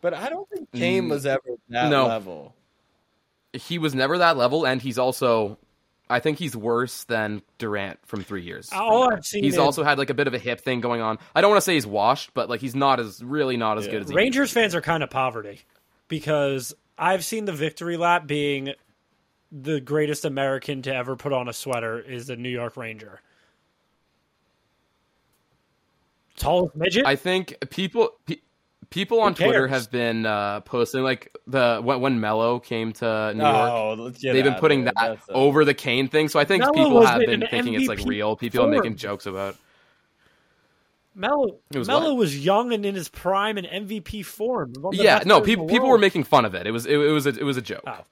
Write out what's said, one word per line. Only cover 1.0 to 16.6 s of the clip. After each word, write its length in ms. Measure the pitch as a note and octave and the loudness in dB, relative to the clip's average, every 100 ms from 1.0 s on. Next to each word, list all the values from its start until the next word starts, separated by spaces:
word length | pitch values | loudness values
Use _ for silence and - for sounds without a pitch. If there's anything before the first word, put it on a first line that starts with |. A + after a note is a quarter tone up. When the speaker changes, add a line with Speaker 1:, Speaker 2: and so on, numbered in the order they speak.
| - | -2
Speaker 2:
Mm, 40 | |
Speaker 1:
was 160 | C#3+ C#3 | -4 -2
ever 160 | C3+ B2+ A#2+ _ | -4 -4 -14 _
that 200 | A#2+ B2 | -2 2
Speaker 2:
no. 160 | C#3+ B2+ | 4 4
Speaker 1:
level. 480 | A2+ F#2+ E2 C#2+ _ _ _ _ _ _ _ _ _ _ | 0 -6 -14 -16 _ _ _ _ _ _ _ _ _ _
Speaker 2:
He 260 | B2+ - E3+ | -16 -8 -4
was 160 | D#3 C3 | -2 0
never 240 | C3+ F3 | 0 2
that 180 | E3+ D3+ | 2 4
level, 280 | A#2+ D3 C#3+ | 2 2 0
and 160 | C3 | 0
he's 160 | B2+ A#2 | -4 0
also, 640 | B2+ B2 B2+ A2+ G#2 G#2+ _ _ _ _ _ | 0 2 2 2 0 -6 _ _ _ _ _
I 100 | B2 | 0
think 200 | D#3 D3 | 0 -2
he's 160 | D#3+ A#2 | -6 -6
worse 460 | A2 A#2 B2 - | -2 -2 -2 -8
than 400 | - A#2 G#2+ G#2 _ _ | -6 -2 -2 -6 _ _
Durant 400 | A2+ G#2 G2 - _ | -6 -4 -6 -10 _
from 160 | G#2+ | -10
three 180 | F#2 G2 | -8 -10
years 280 | E2+ - - | -10 -14 -10
Speaker 3:
All 300 | G3 A3 A3 | -4 2 4
Speaker 2:
from 60 | B3+ | 4
now. 60 | G#3+ | 2
Speaker 3:
I've 80 | D3 | -4
seen 180 | G3+ | -2
Speaker 2:
He's 100 | C#3+ | 0
Speaker 3:
is 60 | F3 | 2
Speaker 2:
also 240 | C#3+ C#3+ | 2 2
had, 160 | D3 C#3 | 0 0
like, 100 | C3+ | 0
a 60 | B2+ | -2
bit 100 | C#3+ | -2
of 60 | |
a 60 | B2 | -2
hip 220 | B2 A#2+ | -6 -6
thing 200 | - B2 | -4 -4
going 200 | A#2+ A#2+ | -2 -2
on. 180 | A2+ A2 - - | -2 -4 -4 2
I 60 | |
don't 100 | G3 | 6
wanna 100 | G#3 | 4
say 140 | F#3 E3 | 4 0
he's 100 | G#2+ | 0
washed, 480 | G2+ G#2+ C#3 - | 0 2 2 -2
but, 160 | - G#2 | -6 -4
like, 120 | A#2 | -4
he's 120 | C3 | -6
not 260 | A#2+ C#3 C3 | 0 2 2
as, 240 | A2+ F#2+ | -2 -10
really 340 | A#2+ D3 C#3 B2 | -8 -2 -2 0
not 200 | A2+ G#2+ | 0 -2
as 80 | G2+ | -2
Speaker 1:
Yeah. 60 | |
Speaker 2:
good 100 | A2 | -6
as 60 | G2+ | -2
he 60 | C#3+ | 0
Speaker 3:
Rangers 300 | A#3 B3+ C#4 | 0 2 0
Speaker 2:
used 80 | |
to 60 | A#3 | 2
be. 20 | |
Speaker 3:
fans 120 | A3 E3+ | 0 0
are 60 | |
kinda 240 | D3+ E3 C#3+ | -2 -2 -2
poverty 540 | C3 C3 A#2 G#2 G#2+ _ _ _ _ _ | -2 -2 -4 -12 -16 _ _ _ _ _
because 680 | D#3+ D3 D3+ C#3 C3+ | -10 -2 0 0 -2